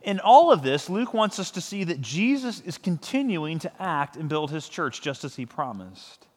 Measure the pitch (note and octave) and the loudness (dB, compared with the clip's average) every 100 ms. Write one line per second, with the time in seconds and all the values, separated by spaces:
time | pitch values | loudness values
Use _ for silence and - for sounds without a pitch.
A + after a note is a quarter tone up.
0 | G3+ F#3+ F#3 C4 E4+ G#3+ C3 C#3+ - F#3+ | -2 0 8 10 10 6 4 -2 -2 -4
1 | A#3+ A3 G#3+ - F#3 F#3 - G3 F3 C#3+ | -2 0 0 -2 -6 -8 -8 -6 -4 -4
2 | A2+ D3+ A#3 C#4 B3+ G3+ F3+ - F#3+ E3 | -4 0 2 2 -2 -8 -10 -6 -4 -4
3 | - C4 C4+ F3 D3+ D#3+ F3+ - F#3 D3+ | -2 -2 0 -2 -2 -6 -8 -6 -4 -2
4 | C#3+ - D#3 D3+ D3+ D#3 - - D3 - | -2 -4 -4 -2 -2 -6 -8 -6 -6 -4
5 | D3 C3+ C#3+ - A#2+ - C3+ G2+ F#2 - | -8 -6 -10 -10 -10 -8 -8 -8 -14 -18
6 | - - _ | -20 -20 _